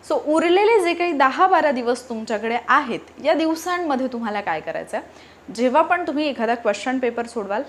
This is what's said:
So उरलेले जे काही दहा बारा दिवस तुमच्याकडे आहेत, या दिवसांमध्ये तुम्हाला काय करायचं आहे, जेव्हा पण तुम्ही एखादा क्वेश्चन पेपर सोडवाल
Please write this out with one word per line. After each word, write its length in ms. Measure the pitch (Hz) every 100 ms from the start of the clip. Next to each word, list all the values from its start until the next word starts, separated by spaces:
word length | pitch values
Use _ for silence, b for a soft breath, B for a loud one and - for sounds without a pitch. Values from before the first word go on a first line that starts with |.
| -
So 80 | 302 254
उरलेले 560 | 311 330 359 415 466
जे 120 | 339
काही 180 | 339 349
दहा 340 | 302 269 262 370
बारा 240 | 349 302
दिवस 380 | 254 233 247 -
तुमच्याकडे 500 | 226 220 214 226 233 -
आहेत, 320 | 262 269 190 - -
या 100 | 277
दिवसांमध्ये 720 | 294 320 320 359 359 339 269 262
तुम्हाला 340 | 240 226 208
काय 200 | 196 160
करायचं 360 | 160 160 165 214
आहे, 100 | - B B B -
जेव्हा 300 | 196 247 269
पण 240 | 330 359 339
तुम्ही 220 | 285 302
एखादा 260 | 240 226
क्वेश्चन 440 | 240 - - 269 262
पेपर 280 | 247 233 233
सोडवाल 360 | 233 196 208